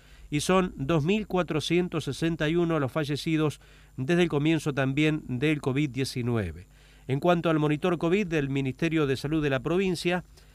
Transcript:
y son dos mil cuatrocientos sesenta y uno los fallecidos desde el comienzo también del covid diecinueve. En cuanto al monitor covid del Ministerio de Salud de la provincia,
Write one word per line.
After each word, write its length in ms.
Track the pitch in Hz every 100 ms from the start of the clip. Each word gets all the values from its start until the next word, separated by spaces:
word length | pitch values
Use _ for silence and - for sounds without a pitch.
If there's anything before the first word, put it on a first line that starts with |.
| - - -
y 120 | 147
son 320 | - 185 185 -
dos 280 | 135 165
mil 220 | 151 214 208
cuatrocientos 760 | 180 175 156 - 170 180 160
sesenta 440 | 139 123 165 165 156
y 60 | 170
uno 240 | 170 160
los 120 | 131
fallecidos 680 | 160 143 143 165 156 156 - - - - -
desde 260 | 131 175
el 60 | 175
comienzo 440 | 147 151 160 151
también 500 | 139 135 135 156 156 -
del 340 | 123 151 151
covid 300 | 139 131 151
diecinueve. 800 | 123 135 127 120 117 90 80 - - - - -
En 120 | 139
cuanto 300 | 175 175 165
al 80 | 156
monitor 400 | 151 151 185 165
covid 300 | 165 196 185
del 220 | 160 135
Ministerio 580 | 139 135 127 165 160 143
de 100 | 131
Salud 240 | - 160
de 80 | 147
la 120 | 131
provincia, 600 | 147 175 190 165 175 180 - - -